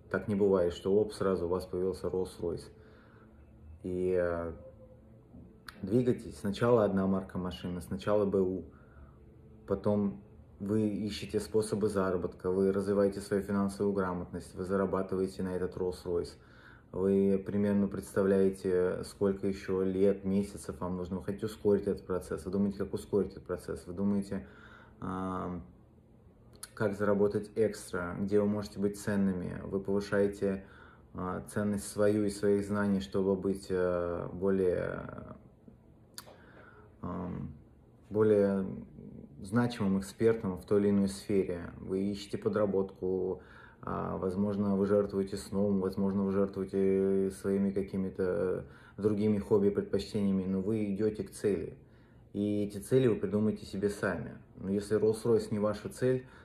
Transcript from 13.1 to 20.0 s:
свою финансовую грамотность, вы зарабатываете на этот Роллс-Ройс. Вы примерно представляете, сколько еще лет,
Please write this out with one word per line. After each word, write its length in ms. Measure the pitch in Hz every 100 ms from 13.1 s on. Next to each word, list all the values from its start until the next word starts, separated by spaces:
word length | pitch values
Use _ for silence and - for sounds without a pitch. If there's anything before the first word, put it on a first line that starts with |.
| 98
свою 220 | - 98
финансовую 500 | 98 101 98 - 104
грамотность, 600 | 98 92 90 87 85 - -
вы 80 |
зарабатываете 800 | 90 98 95 95 95 95 95 -
на 120 | 95 90
этот 220 | 90 -
Роллс-Ройс. 520 | 92 90 90 87 76 - - - - - -
Вы 520 | 90 95 98 98 98 -
примерно 420 | 101 101 101 98
представляете, 1160 | 98 - - 98 98 95 95 95 90 90 87
сколько 420 | 85 - 101 98 101
еще 380 | 95 - 95
лет, 420 | 95 95